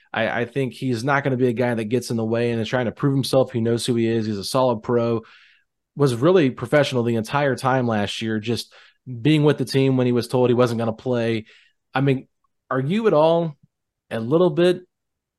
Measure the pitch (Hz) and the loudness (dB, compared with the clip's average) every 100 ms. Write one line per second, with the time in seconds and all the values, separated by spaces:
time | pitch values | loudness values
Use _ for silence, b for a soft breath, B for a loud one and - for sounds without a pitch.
0 | b - 110 110 120 139 131 - 131 117 | b -4 -2 -2 -4 -4 -6 -4 -4 -2
1 | 131 139 139 123 127 117 123 113 107 123 | 0 0 0 0 0 0 -2 -2 -2 -4
2 | 120 117 110 117 120 113 107 127 117 - | -2 -4 -2 0 0 -2 -2 -2 -2 -2
3 | 143 139 120 135 127 120 113 117 - 117 | -2 0 0 0 0 -2 -2 -2 0 0
4 | 113 113 110 104 92 131 131 113 - 120 | 0 0 -2 -4 -4 0 0 0 -2 0
5 | 117 117 b b b b b _ _ - | 0 -2 b b b b b _ _ 0
6 | 143 117 147 190 135 113 123 147 139 127 | 0 2 4 4 2 0 0 2 2 0
7 | 117 117 110 143 143 120 131 131 123 107 | 0 0 -2 -2 0 0 0 0 0 0
8 | 101 - 113 110 104 110 - b b b | -2 -4 -6 -4 -4 -6 -6 b b b
9 | - 120 127 156 147 143 135 135 135 131 | -16 -4 2 4 4 2 0 0 2 2
10 | 123 120 113 127 123 120 123 117 117 107 | 2 0 0 0 2 4 2 0 -4 -4
11 | 127 120 113 113 107 b b b _ 131 | -4 -2 -2 -4 -6 b b b _ -2
12 | 139 131 - _ _ _ _ 127 135 208 | 0 0 -4 _ _ _ _ -4 -2 0
13 | 220 151 160 170 165 - _ _ _ _ | 2 4 4 2 -2 -8 _ _ _ _
14 | _ 113 113 160 180 156 175 180 - _ | _ -8 0 2 2 4 2 0 -6 _
15 | _ _ _ | _ _ _